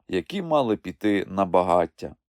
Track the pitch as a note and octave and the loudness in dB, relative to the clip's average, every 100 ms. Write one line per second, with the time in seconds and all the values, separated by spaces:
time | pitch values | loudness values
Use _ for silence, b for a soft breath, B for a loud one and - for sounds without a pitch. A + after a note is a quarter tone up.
0 | - F#2 E2+ G3 E3+ D3+ A#2+ G#2 F2+ - | -6 -6 -4 -8 -2 0 2 -2 -4 -4
1 | G#2 G2+ - F#2+ F#2+ F2+ F2+ F2 E2 - | 0 0 0 -2 0 2 4 2 2 -4
2 | D#2+ - | -14 -14